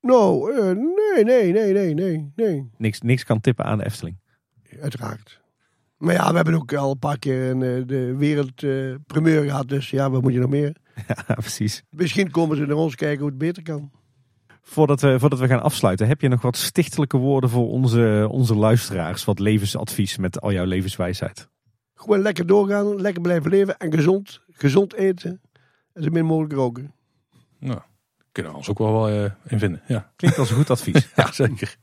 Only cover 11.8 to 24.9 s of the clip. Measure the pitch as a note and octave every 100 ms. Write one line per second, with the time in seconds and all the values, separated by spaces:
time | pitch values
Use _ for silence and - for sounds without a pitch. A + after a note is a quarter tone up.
11.8 | _ D3+ E3+ - F#3 D3+ E3 D3+ D3 D3
12.8 | D#3+ B2+ D3+ D3 D3 C3 D#3+ F3+ D#3+ D3
13.8 | C#3+ _ _ _ _ _ _ _ _ -
14.8 | D3+ C#3+ C#3+ B2+ C#3+ C3+ C3 A#2+ - -
15.8 | A2 F#2 G#2+ D#3 C3 B2 B2 A#2+ - -
16.8 | E3 - C#3+ C3+ C3 C#3 B2+ A#2+ A#2 B2+
17.8 | B2+ A#2 A#2 G#2 G#2+ C3 A#2+ G#2+ G#2+ A#2
18.8 | - F#2 E2 F#2 - G2 G2+ G#2+ G2+ -
19.8 | G#2 - G2 - F#2 - - F#2+ F2+ F#2
20.8 | F#2+ - F2+ F#2 - - - _ _ _
21.8 | _ _ - G#3 G3+ E3+ F3 G3+ G3 G3+
22.8 | G3+ G3+ G3 F3 F3 F3 D3+ F#3+ G3 -
23.8 | F3 D#3 D3+ G3 G3 - _ _ C#3+ C3+
24.8 | G3